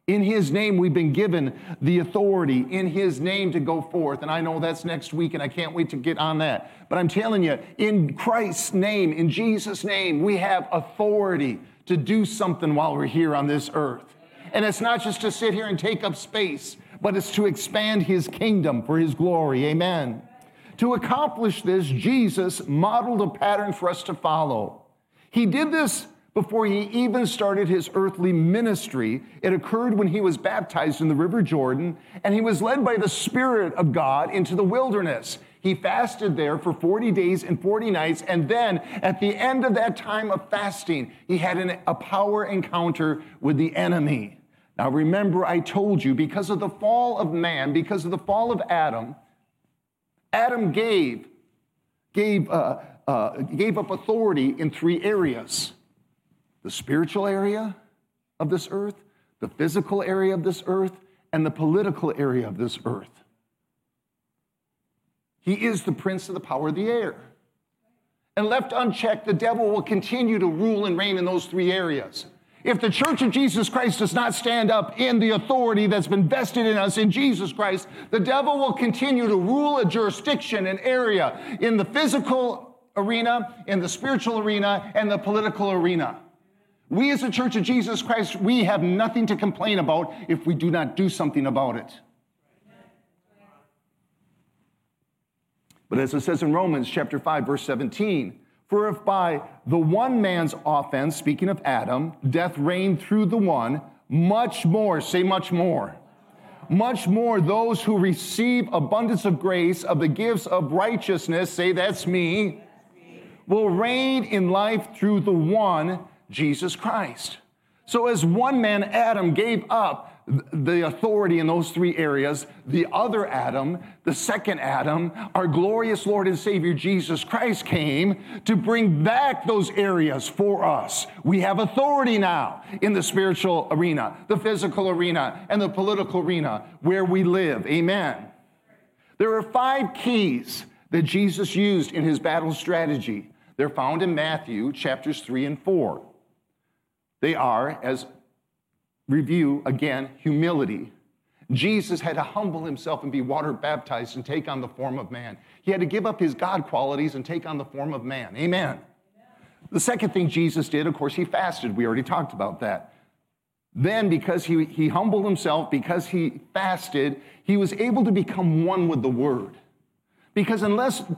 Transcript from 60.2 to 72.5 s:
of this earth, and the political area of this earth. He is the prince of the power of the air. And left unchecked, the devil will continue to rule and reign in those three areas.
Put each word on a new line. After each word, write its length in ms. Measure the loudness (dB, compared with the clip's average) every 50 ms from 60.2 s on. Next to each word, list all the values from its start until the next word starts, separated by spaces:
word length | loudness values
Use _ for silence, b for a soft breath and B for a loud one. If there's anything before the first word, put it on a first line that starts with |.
| 2 2 2
of 100 | 2 0
this 180 | -2 -2 -2 -4
earth, 260 | -2 0 0 0 -2 -4 -8 b b b b b b
and 140 | -2 0 0
the 60 | 0
political 640 | 0 0 0 2 2 2 2 0 -2 -2 -2 -2 -2
area 320 | 0 0 0 0 0 -2 -4
of 80 | -4
this 220 | -4 -4 -4 -4 -6 -6
earth. 360 | -6 -6 -6 -10 -16 _ _ _ _ _ _ _ _ _ _ _ _ _ _ _ _ _ _ _ _ _ _ _ _ _ _ _ _ _ _ _ _ _ _ _ _ _ _ _ _ _ _ _ _ _ _
He 120 | _ -4 -2
is 300 | 0 0 -2 -2 -2 -2
the 100 | -4 -6
prince 360 | -4 -4 -4 -4 -4 -6 -8
of 60 | -10
the 60 | -10
power 280 | -8 -6 -4 -4 -2 -2
of 60 | -2
the 140 | -2 -2 -2
air. 280 | -2 -2 -2 -4 -8 -12 -18 -20 -20 _ _ _ _ _ _ _ _ _ _ _ _ _ _ _ _ _ _ _ _
And 120 | -2 0
left 260 | 0 0 0 0 -2 -2
unchecked, 520 | -2 0 0 -2 0 0 -2 -2 -2 -2
the 80 | -2 -2
devil 360 | 0 0 0 0 0 0 0
will 120 | 0 0 0
continue 560 | -2 -2 -2 -2 -2 -2 0 0 2 2 2
to 80 | 2
rule 400 | 0 0 0 0 0 0 0 0
and 100 | 0 0
reign 220 | 0 0 0 0 0
in 80 | 0
those 180 | 0 0 -2 -4
three 260 | -2 -2 0 2 2
areas. 540 | 2 0 0 -2 -2 -4 -6 -8 -12 -16 -16 -16 -20 b b b